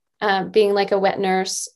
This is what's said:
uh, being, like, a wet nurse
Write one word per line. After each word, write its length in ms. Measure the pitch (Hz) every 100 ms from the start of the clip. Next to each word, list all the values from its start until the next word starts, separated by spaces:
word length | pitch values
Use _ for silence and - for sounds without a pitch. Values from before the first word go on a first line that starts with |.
| _ _
uh, 240 | 208 196 180
being, 280 | 196 202
like, 180 | 202 196
a 80 | 202
wet 200 | 190 -
nurse 500 | 196 185 190 - -